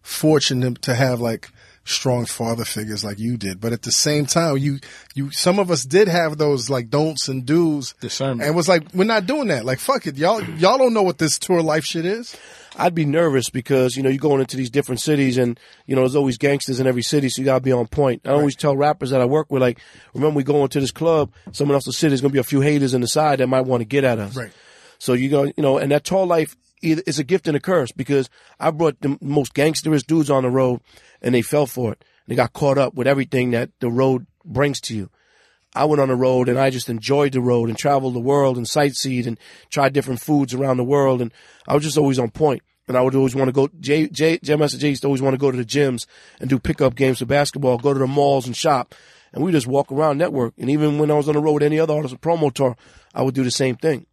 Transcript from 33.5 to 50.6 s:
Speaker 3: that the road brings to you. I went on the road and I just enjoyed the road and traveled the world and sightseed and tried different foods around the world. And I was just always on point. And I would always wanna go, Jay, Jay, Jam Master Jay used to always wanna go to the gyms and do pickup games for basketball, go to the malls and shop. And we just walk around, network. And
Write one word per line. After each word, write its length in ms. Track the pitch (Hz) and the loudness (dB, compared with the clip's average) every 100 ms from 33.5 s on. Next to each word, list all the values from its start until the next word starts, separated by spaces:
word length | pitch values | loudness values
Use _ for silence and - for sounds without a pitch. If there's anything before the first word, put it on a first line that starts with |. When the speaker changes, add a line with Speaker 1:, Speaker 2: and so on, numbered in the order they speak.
Speaker 3:
that 180 | 117 127 _ | 0 -4 _
the 100 | 127 | -4
road 360 | 117 131 127 127 _ - | 0 2 2 -4 _ -10
brings 340 | 117 143 135 | -2 -2 -2
to 120 | - 113 | -8 -8
you. 140 | 92 _ _ _ _ _ _ | -10 _ _ _ _ _ _
I 120 | - 147 | -2 0
went 160 | 151 | 2
on 60 | 135 | 2
the 60 | 127 | 2
road 320 | 127 127 127 | 2 2 2
and 80 | 127 | 2
I 100 | 135 | 0
just 220 | 131 117 | 0 -6
enjoyed 420 | 117 107 139 143 | -8 0 2 2
the 80 | 131 | 0
road 280 | 123 120 117 | 2 2 0
and 80 | 110 | -2
traveled 360 | 147 139 135 | 0 0 0
the 60 | 123 | -4
world 380 | 120 143 135 123 | 0 2 2 0
and 100 | 117 | -2
sightseed 580 | - 143 131 135 127 117 | 0 0 0 -4 -4 -4
and 140 | 113 - - _ | -8 -14 -20 _
tried 240 | - 139 | 0 0
different 260 | 143 131 127 | 0 -4 -8
foods 320 | - 151 135 | 0 0 0
around 240 | 127 135 127 | -4 -2 -2
the 80 | |
world. 380 | 123 143 139 127 | 0 2 2 0
And 100 | 120 _ - _ - | -2 _ -20 _ -2
I 60 | |
was 80 | 147 | -2
just 140 | 151 143 | 0 0
always 220 | 143 131 | 2 2
on 120 | 120 | -2
point. 300 | - 156 127 _ _ - | 0 0 0 _ _ -4
And 80 | 127 | 0
I 40 | |
would 140 | 131 | 2
always 200 | 135 135 | 2 0
wanna 180 | 127 131 | 2 0
go, 180 | 127 139 160 | 2 0 -2
Jay, 260 | 139 147 156 | -2 0 0
Jay, 300 | - 160 165 | 0 0 0
Jam 160 | - 151 | 0 0
Master 180 | 147 131 | 0 0
Jay 140 | 147 | -2
used 100 | 135 | -2
to 60 | 143 | -2
always 140 | 135 | 0
wanna 160 | 135 131 | 0 2
go 120 | 139 | 0
to 60 | 127 | 0
the 80 | |
gyms 400 | 113 139 143 123 - - - _ | -4 0 0 -2 -8 -18 -20 _
and 100 | 131 | -2
do 80 | 131 | -2
pickup 360 | - 156 135 | -2 0 0
games 260 | 120 135 123 | 2 0 0
for 40 | |
basketball, 540 | 120 139 143 147 135 120 | 0 0 0 0 0 2
go 160 | 139 | 2
to 40 | 135 | 0
the 80 | 131 | 0
malls 400 | 143 143 139 123 | 2 2 2 -2
and 80 | |
shop. 400 | 117 165 139 123 - - - _ | -4 0 0 -2 -14 -20 -20 _
And 100 | - | -6
we 80 | 175 | 0
just 160 | 160 120 | 0 2
walk 240 | 139 139 | -2 -2
around, 280 | 139 156 139 | 0 0 0
network. 340 | 175 139 117 | -2 -2 -4
And 100 | - | -2